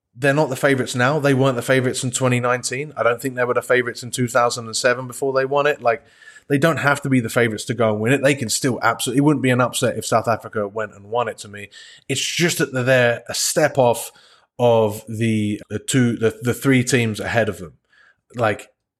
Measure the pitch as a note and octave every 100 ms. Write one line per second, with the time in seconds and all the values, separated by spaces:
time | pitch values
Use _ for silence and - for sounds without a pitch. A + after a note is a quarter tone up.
0 | _ B2 C#3 C#3 C3+ C3 C#3+ C3 A2+ B2
1 | B2 D3+ C#3+ C3 C3+ A#2+ A#2 C3 B2+ A#2+
2 | C3 - C3 B2 B2 B2 - B2 D3+ B2+
3 | A2+ A#2+ C#3 B2 B2 A#2+ - B2+ A#2+ A2
4 | A#2+ - B2 B2+ A#2+ A#2+ A2+ A2 B2+ B2
5 | B2+ A#2+ C#3 C3 C3+ C#3+ C#3+ D3 A#2+ A2+
6 | - _ - - - C#3+ E3 C#3 C#3+ C#3
7 | C#3+ C3 A2+ B2+ A#2+ G#2 - A#2 A2 G#2+
8 | A2 C#3 C#3+ C#3+ A2 - C3+ A2 A2+ A#2
9 | - B2 D3 C#3 C3 B2 A#2+ - A#2+ G#2+
10 | - A#2 A2+ G#2+ A2 A2 G2+ G#2 G#2 F#2+
11 | G2+ A#2 A2+ G2 G#2+ G2+ G2+ - - -
12 | - C3 - - E3+ E3+ C#3+ C3 B2 C3
13 | A#2+ A#2 - - - - D3+ C#3 B2 A2+
14 | - - _ _ _ - B2 A2+ G#2+ G#2+
15 | - A2 A2+ A2 G#2 G#2 - G#2 - C3+
16 | A#2+ G#2+ A2 - B2 A2 C#3 C3 B2 B2+
17 | A2+ G2 F2+ A#2 G#2+ F#2 E2+ - _ _
18 | _ _ _ A#2+ A2 G2+ - _ _ _